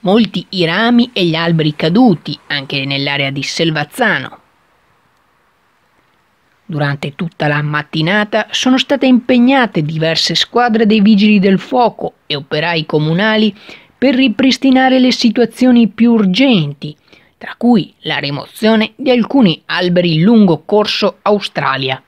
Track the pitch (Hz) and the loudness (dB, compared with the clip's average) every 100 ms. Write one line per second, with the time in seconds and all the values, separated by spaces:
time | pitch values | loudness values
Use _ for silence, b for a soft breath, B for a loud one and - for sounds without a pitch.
0 | 180 214 214 175 - 190 165 180 233 240 | 2 2 0 -4 -10 -4 -2 0 2 2
1 | 240 - 175 160 170 165 151 151 160 185 | 0 -2 -2 0 0 0 -2 -2 -2 2
2 | 254 160 - - _ 143 135 143 135 139 | 2 2 -4 -14 _ -8 -6 -6 -4 -4
3 | 143 143 139 139 135 - 165 156 147 - | -4 -4 -4 -6 -8 -4 -2 -2 -6 -2
4 | 226 156 127 - _ _ _ _ _ _ | -2 -2 -6 -16 _ _ _ _ _ _
5 | _ _ _ _ _ _ _ _ _ _ | _ _ _ _ _ _ _ _ _ _
6 | _ _ _ _ _ _ _ 156 143 143 | _ _ _ _ _ _ _ -6 -4 -4
7 | 147 - 165 _ 151 147 147 147 147 156 | -10 -8 -12 _ -4 -2 -4 -6 -6 -4
8 | 160 208 208 220 - - 254 262 - 277 | -2 0 -2 -4 -4 -4 0 0 0 0
9 | 262 247 - 247 247 269 226 185 151 160 | 2 2 2 2 4 2 0 -2 -4 -2
10 | 160 160 - 170 - 233 247 220 214 220 | -2 -2 -2 -4 -2 -2 0 2 2 4
11 | 202 214 214 208 196 190 - 254 226 - | 4 4 4 4 2 0 0 0 0 -2
12 | - _ _ 147 160 151 165 170 160 156 | -12 _ _ -10 -6 -4 -2 -4 -2 -2
13 | 151 170 214 220 214 196 B B B _ | 0 0 0 0 0 -2 B B B _
14 | 254 254 269 - 269 226 269 254 262 262 | 0 2 0 2 0 2 2 2 2 2
15 | 254 - 240 220 226 - 254 240 220 - | 2 2 0 0 -2 0 2 4 2 2
16 | 233 226 196 180 277 220 147 143 151 151 | 2 2 2 2 2 2 -2 -8 -14 -16
17 | b b b b - - 240 233 - _ | b b b b -18 -4 2 2 0 _
18 | - 139 139 139 - - 220 220 214 _ | -8 -6 -4 -8 -10 -4 0 2 0 _
19 | 269 247 214 285 208 143 - 160 180 175 | -2 0 2 2 2 0 -6 -4 0 0
20 | 175 156 180 233 196 156 - 208 208 - | 0 2 4 4 4 2 0 -2 0 -2
21 | 202 - 190 208 - - 139 135 135 131 | -4 -4 -2 -2 -4 -6 -4 -4 -6 -8